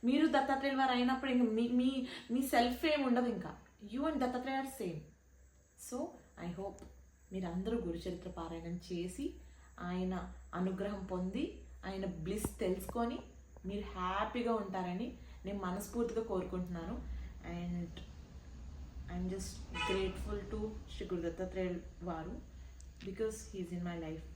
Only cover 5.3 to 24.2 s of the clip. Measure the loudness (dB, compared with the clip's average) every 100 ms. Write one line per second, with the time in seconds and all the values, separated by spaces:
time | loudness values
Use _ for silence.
5.3 | -20 -20 -20 -20 -16 -6 -4 -4 -6 -20
6.3 | -10 -6 -4 -6 -6 -14 -18 -20 -20 -8
7.3 | -4 -2 0 2 0 0 -2 -2 -4 -6
8.3 | -6 -4 -4 -4 -6 -4 -2 -2 -2 -4
9.3 | -4 -16 -20 -20 -10 -2 0 2 0 -4
10.3 | -10 -8 0 2 2 -2 -2 -2 0 0
11.3 | 0 -2 -4 -14 -10 -6 -2 -2 -2 0
12.3 | 0 -2 0 2 2 0 0 2 0 -8
13.3 | -16 -18 -10 -4 -2 -4 -2 0 2 2
14.3 | 2 2 2 2 -2 0 0 -2 -6 -14
15.3 | -8 -4 -2 0 -2 -2 0 2 2 0
16.3 | 0 0 -2 -2 -2 -2 -4 -4 -6 -6
17.3 | -10 -6 -4 -2 -2 -2 -6 -12 -12 -14
18.3 | -14 -14 -12 -10 -10 -10 -8 -4 -2 -2
19.3 | -2 -6 -8 -8 -2 2 4 2 0 -2
20.3 | -2 -2 -2 -2 -4 -10 -8 -2 0 0
21.3 | 0 -4 0 0 0 -6 -8 -4 -4 -4
22.3 | -8 -10 -14 -14 -14 -14 -10 -8 -2 -2
23.3 | -2 -8 -6 -4 -2 -2 -4 -4 -6